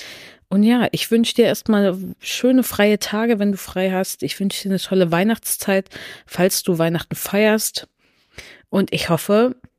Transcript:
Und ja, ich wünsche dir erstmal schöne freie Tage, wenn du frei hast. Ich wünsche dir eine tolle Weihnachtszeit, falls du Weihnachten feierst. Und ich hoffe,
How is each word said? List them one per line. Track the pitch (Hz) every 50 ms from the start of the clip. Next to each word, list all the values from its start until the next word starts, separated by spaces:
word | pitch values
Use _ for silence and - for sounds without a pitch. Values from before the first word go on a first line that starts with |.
| - - - - - - - _ _ _
Und | 185 202 208
ja, | 226 240 247 208 -
ich | - - - - 226
wünsche | 233 233 - -
dir | - 233
erstmal | 170 170 - - - 220 202 202 190 175 190 190 180 - -
schöne | - - - - - 254 262 254 233
freie | - - - 208 208 208 202
Tage, | - - - 208 226 233 240 196
wenn | 202 208 196
du | 185
frei | - - - 185 185 185 190
hast. | 185 190 - - - -
Ich | - - -
wünsche | 196 196 - - -
dir | 196
eine | 190 180
tolle | - - 190 190 180 165 165
Weihnachtszeit, | 170 190 226 233 - - - - - - - 196 196 190 - - - - - - - -
falls | - - - 180 196 - - -
du | - 180 160
Weihnachten | 165 165 170 160 - - 160
feierst. | - - - - 202 214 214 214 214 - - - - - - _ _ _ _ _ _ _ _ _ - - - - - _ _
Und | - 190 196 - -
ich | 160 - -
hoffe, | 170 151 - - 202 214 240 254 254 - - _ _